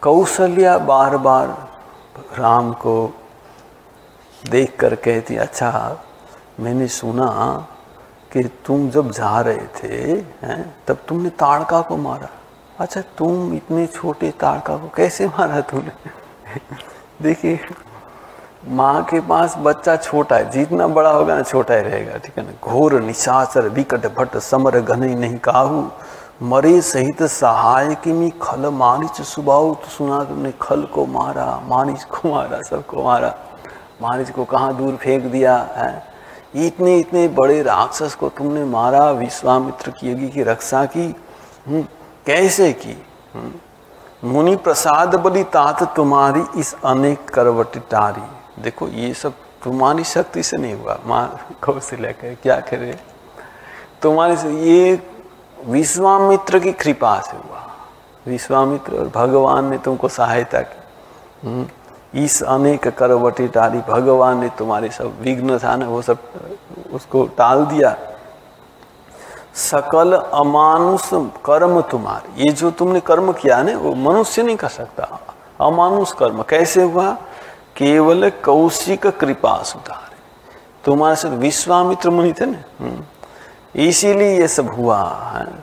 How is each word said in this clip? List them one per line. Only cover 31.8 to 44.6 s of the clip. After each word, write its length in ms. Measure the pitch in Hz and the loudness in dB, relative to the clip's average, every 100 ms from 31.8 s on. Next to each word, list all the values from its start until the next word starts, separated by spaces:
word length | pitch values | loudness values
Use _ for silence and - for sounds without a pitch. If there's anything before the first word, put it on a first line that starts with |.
| 139 139 | 0 -4
को 260 | - - 170 | -8 -6 -4
मारा, 300 | 143 127 123 - | -2 -4 -8 -8
सबको 340 | 147 143 143 | -8 -8 -6
मारा, 300 | 127 123 - - - - - - - - | 0 0 0 -6 -16 -20 -20 -20 -20 -10
मारिच 280 | 117 127 131 | -6 -4 -6
को 140 | 131 | -6
कहाँ 320 | 123 131 135 131 | -2 -2 -2 -2
दूर 200 | 135 131 | -4 -4
फेंक 280 | 139 135 | -2 -2
दिया 320 | 127 127 131 127 | 0 0 4 2
है। 540 | 117 - 123 - - - - - - | 0 -6 -6 -6 -16 -20 -20 -20 -12
इतने 440 | 135 165 165 180 180 | -4 -4 0 4 4
इतने 300 | 165 175 170 | 4 2 2
बड़े 340 | 139 135 151 | 4 4 4
राक्षस 520 | 135 95 123 - 156 | 4 2 0 -2 -6
को 140 | - 147 | -4 -8
तुमने 360 | - 143 151 | -4 -4 -2
मारा, 460 | 143 117 120 135 147 | -2 0 2 4 4
विश्वामित्र 800 | 135 120 - 127 127 131 135 - | 2 -2 -4 0 0 0 -8 -14
की 220 | 131 127 | -8 -6
यज्ञ 160 | 123 135 | -6 -6
की 140 | 143 | -2
रक्षा 420 | 113 113 - 135 | -2 -2 -2 -2
की, 320 | 135 165 170 - - - - - - | 0 -2 -6 -8 -16 -20 -20 -20 -6
हम्म, 160 | 151 151 - - - - | -4 -4 -10 -20 -14 -2
कैसे 460 | 151 190 180 180 | 2 2 4 2
की? 340 | 123 113 113 - - - | 2 -8 -16 -18 -20 -20
हम्म। 180 | - 57 - - - - - - - | -16 -14 -16 -20 -20 -20 -20 -20 -12
"मुनि 320 | 120 131 165 | -4 2 2
प्रसाद 580 | 190 | 2